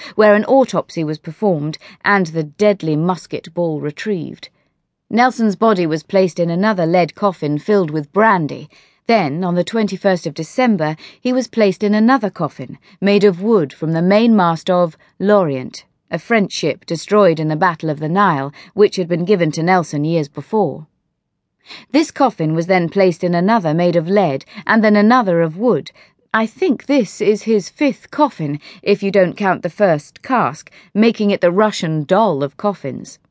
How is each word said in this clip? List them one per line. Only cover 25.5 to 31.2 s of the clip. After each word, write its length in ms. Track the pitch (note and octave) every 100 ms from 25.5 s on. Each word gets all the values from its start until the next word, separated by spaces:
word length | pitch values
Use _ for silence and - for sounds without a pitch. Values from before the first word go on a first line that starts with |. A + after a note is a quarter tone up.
| E3
wood. 340 | A#3+ E3 - _ _ _ _
I 120 | A3 A3+
think 400 | - F#4 A3+ -
this 340 | C#4+ G3+ -
is 220 | G3 G#3
his 260 | - A3 -
fifth 440 | - D4 G#3+ -
coffin, 500 | - D4 - D3+ D3 - -
if 220 | - G3+
you 80 | G3+
don't 240 | G3 F3+ -
count 260 | G3+ E3+
the 80 | F3+
first 520 | - G3+ D3+ - -
cask, 500 | - B3+ D3 D#3 - - _
making 380 | G3+ A3+ -